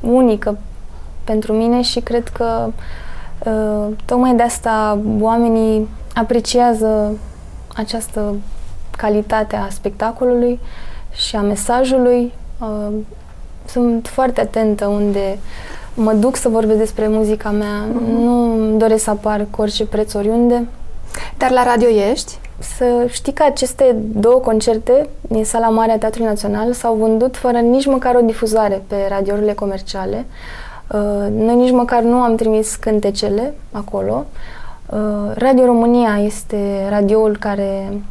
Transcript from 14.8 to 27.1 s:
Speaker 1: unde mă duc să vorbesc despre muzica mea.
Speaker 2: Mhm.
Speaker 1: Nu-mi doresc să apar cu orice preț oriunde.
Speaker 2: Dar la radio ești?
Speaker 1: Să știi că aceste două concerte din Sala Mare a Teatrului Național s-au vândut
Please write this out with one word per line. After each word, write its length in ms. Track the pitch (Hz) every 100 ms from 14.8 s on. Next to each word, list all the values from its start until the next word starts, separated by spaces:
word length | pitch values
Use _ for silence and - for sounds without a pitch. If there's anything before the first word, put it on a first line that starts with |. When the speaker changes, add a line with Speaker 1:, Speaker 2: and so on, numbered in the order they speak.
| 202
Speaker 1:
unde 520 | 208 208 202 196 202 - - - - -
mă 200 | - 220
duc 220 | 220 233 262
să 140 | 254
vorbesc 280 | 220 220 214
despre 300 | 220 - 220
muzica 420 | 214 214 214 214
mea. 360 | 208 208 208 214
Speaker 2:
Mhm. 280 | 240 226 226
Speaker 1:
Nu-mi 580 | 233 240 233 226 220 220
doresc 240 | 220 220
să 60 | 220
apar 360 | 214 214 214 208
cu 120 | -
orice 240 | 214 - 214
preț 280 | 202 214
oriunde. 540 | 208 202 233 240 240 233 - - - - - - -
Speaker 2:
Dar 140 | 262
la 120 | 254
radio 240 | 247 240 240
ești? 500 | 220 202 269 - - - - - -
Speaker 1:
Să 280 | 247 240 240
știi 240 | - -
că 100 | 277
aceste 520 | 294 277 254 - 262 226
două 400 | 214 214 214 254
concerte 680 | 254 220 214 220 220 254 294 -
din 240 | - 226 214
Sala 240 | 233 226
Mare 220 | 220 226
a 60 | 220
Teatrului 320 | 220 220 226
Național 440 | 208 208 208 226
s-au 220 | 247 233 220
vândut 420 | 220